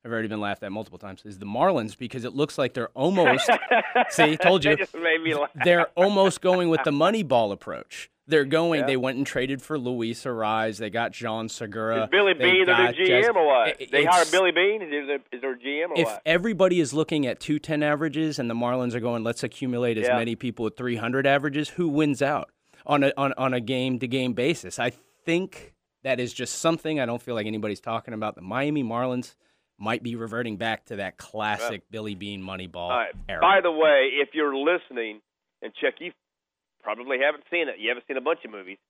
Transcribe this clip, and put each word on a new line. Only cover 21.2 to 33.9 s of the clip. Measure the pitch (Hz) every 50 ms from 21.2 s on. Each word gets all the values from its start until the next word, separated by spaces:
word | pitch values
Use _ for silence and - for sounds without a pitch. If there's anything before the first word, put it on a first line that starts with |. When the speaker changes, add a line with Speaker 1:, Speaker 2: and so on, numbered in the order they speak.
| 139
Speaker 1:
averages," | 139 139 143 135 151 135 151 151 -
who | - - 175 160
wins | 143 151 156 147 139 117
out | 143 135 147 123 - _ _ _ _ _ _ _ _
on | - 143 143
a, | 139 139 -
on, | - 139 135 131 -
on | 131 131 127
a | 123
game-to-game | 113 104 135 127 127 131 127 117 131 120 123 135 127 127 117
basis? | 120 123 151 170 - - 90 - -
I | 120 123 - - _ _ _ _ _
think | 170 165 175 190 180 - - - - _ _ _ _ _ _
that | _ 131 127 123
is | 123 117 -
just | - 127 - -
something | - - 165 165 160 - 156 156 147
I | 127
don't | 117 117 120
feel | - 127 120
like | 110 104
anybody's | 110 110 107 104 107 101 -
talking | _ 117 113 113 - -
about. | 117 110 110 107 -
The | -
Miami | 87 92 107 127 139 147 151 147 131
Marlins | 110 117 117 127 127 127 127 131 - _ _ _ _ _ _ _ _ _ _
might | 101 107 117 113
be | 120 117 117
reverting | 113 113 110 110 117 123 117 107 90
back | 113 113 110 - _
to | _ 113
that | 101 98 92 -
classic | - - - - 110 104 107 104 104 113 117 107 95
Speaker 2:
Yep. | _ _
Speaker 1:
Billy | 104 110 107 107 101
Beane | 92 101 101 101 98
Moneyball | 95 95 95 92 95 90 82
Speaker 2:
All | 87 87 87
right. | 127 120 110 90 - - -
Speaker 1:
era. | - 95 82
Speaker 2:
By | 165 180 196 190
the | 175 175
way, | 160 156 160 156